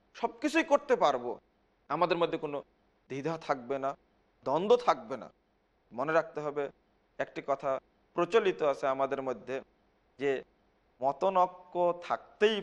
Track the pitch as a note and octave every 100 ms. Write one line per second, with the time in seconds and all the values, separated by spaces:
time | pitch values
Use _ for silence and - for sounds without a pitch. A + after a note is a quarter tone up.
0 | _ - A3+ - D4+ D#4+ D#4+ C#4 C#4+ B3
1 | D#3+ B2+ A#2+ G#2+ _ _ _ _ - D#3
2 | F3 E3+ E3 D#3 D#3 C#3+ - _ _ _
3 | - C3 D3+ D#3+ D#3 C3+ A#2+ C#3 C3+ -
4 | _ _ _ _ C3 D3 G#3 A#3+ A#3+ D3+
5 | A2+ B2 E2 - _ _ _ _ _ A2+
6 | C#3+ D#3+ D#3+ D3+ D3+ D3 C#3 - _ _
7 | _ - C3+ - C#3 C#3 C#3+ C3 - _
8 | _ - F3 A3 G3+ F3 D3+ C3+ C#3 C3+
9 | C3+ C3+ C3 A#2 A2 C3 - _ _ _
10 | _ - C#3 C3 - _ _ _ _ -
11 | C3+ - F#3+ F#3+ F3+ F3+ - F3 F3 F3
12 | - A#2+ - - G#3+ G#3+